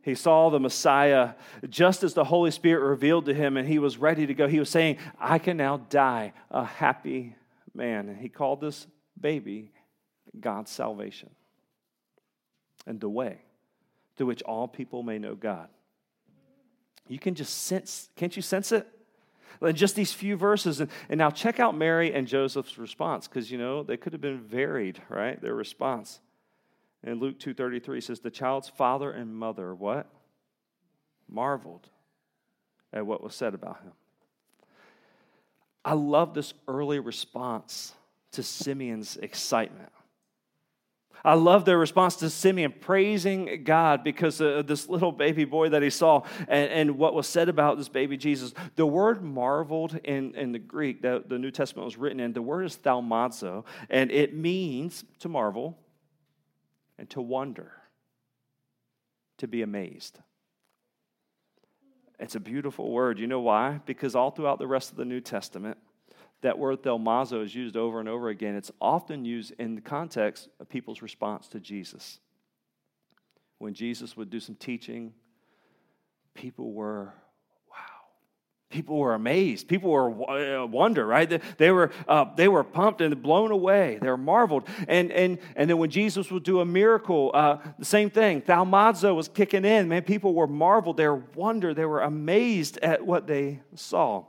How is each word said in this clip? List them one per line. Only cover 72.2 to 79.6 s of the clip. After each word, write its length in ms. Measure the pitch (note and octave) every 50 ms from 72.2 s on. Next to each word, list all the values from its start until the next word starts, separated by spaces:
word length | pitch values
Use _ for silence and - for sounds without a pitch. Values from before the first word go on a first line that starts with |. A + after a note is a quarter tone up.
| _ _ _ _ _ _ _ _ _ _ _ _ _ _ _ _ _ _ _ _ _ _ _ _ _ _ _ _
When 160 | A2 G#2 G2+
Jesus 420 | - A2 A#2 A#2+ A2+ A#2+ A#2 -
would 140 | - A2 G2
do 80 | G2+ A2+
some 160 | G#2 - A2
teaching, 600 | _ - - B2 A#2 - - A#2 A#2 A#2 A2+ A2 _ _ _ _ _ _ _ _ _ _ _ _ _ _ _ _ _ _ _ _ _ _ _ _
people 380 | - - B2+ B2+ - B2 A#2 G#2
were, 420 | G#2 G#2+ G#2+ G#2+ G#2 G2+ G2 - - _ _ _ _ _ _ _ _ _ _
wow. 60 | - - - - - - - _ _ _ _ _ _ _ _ _ _ _ _ _
People 300 | - D#3 D#3+ - D#3 D3+
were 160 | C#3+ B2+ A2+
amazed. 540 | G#2+ A2 A#2+ C#3+ F#3 G3 F3 A2+ -